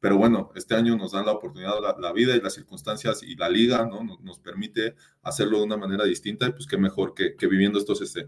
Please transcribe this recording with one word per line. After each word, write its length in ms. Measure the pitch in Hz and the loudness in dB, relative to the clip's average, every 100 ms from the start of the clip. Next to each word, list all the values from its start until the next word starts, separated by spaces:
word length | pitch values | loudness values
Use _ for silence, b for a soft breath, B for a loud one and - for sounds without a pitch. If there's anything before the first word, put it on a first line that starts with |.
pero 140 | 101 98 | 4 6
bueno, 340 | 113 113 - | 6 4 0
este 220 | 95 - 113 | -10 -2 2
año 220 | 117 113 | 2 2
nos 160 | 95 | 0
dan 120 | 98 104 | -2 -2
la 60 | |
oportunidad, 500 | 104 92 95 92 104 | -2 -4 -10 -4 -4
la, 140 | 104 90 | -2 -4
la 140 | 87 | -4
vida 240 | 92 123 123 | 2 4 4
y 60 | |
las 140 | 98 - | 0 -8
circunstancias 680 | - 92 - 107 117 107 | -14 -14 -8 -6 -4 -4
y 140 | - 82 | -6 -4
la 100 | 87 | 0
liga, 400 | 95 120 120 117 | 4 4 4 0
¿no? 140 | 101 | -4
Nos, 160 | 113 92 | -10 -12
nos 180 | 92 85 | -18 -18
permite 580 | - 95 107 113 110 - _ _ | -16 -10 -8 -4 -6 -6 _ _
hacerlo 380 | - 82 104 107 | -10 -2 0 2
de 40 | |
una 140 | 107 107 | 0 -2
manera 260 | 98 98 | -2 0
distinta 420 | 104 90 104 104 127 | 0 0 -4 -2 -2
y 60 | |
pues 160 | - - | -2 -6
qué 100 | 95 | 0
mejor 360 | 98 - 95 | 0 2 -4
que, 240 | - 90 - | 0 -4 0
que 100 | 95 | 2
viviendo 320 | 95 101 104 | 4 4 4
estos 220 | 101 98 | 0 -2
esce-, 260 | 95 87 | -4 -8